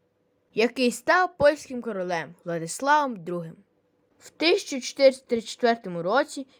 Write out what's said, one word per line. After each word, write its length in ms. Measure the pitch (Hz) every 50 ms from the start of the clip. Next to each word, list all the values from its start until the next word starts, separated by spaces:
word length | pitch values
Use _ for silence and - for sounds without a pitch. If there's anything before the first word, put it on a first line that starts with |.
| _ _ _ _ _ _ _ _ _ _ -
який 360 | - 220 240 240 - 254 247
став 460 | 233 - - - 320 370 370 349 359
польським 460 | - 277 294 311 294 - - 262 240 233
королем 520 | 233 208 190 180 180 175 165 151 151 175 _ -
Владиславом 800 | 175 170 165 165 165 - - - 370 392 - - 269 233 190 160
Другим. 320 | 180 175 175 165 160 - - _ _ _ _ _ _ _ _ _ _ _ _
В 120 | - -
тисяча 500 | - - 311 330 370 403 - - 294 254
чотириста 460 | 247 - - - 277 262 254 - -
тридцять 240 | - 240 226 226 -
четвертому 520 | - - - 233 233 233 - 185 175 170 165
році 440 | 180 214 262 311 302 - 294 269 - _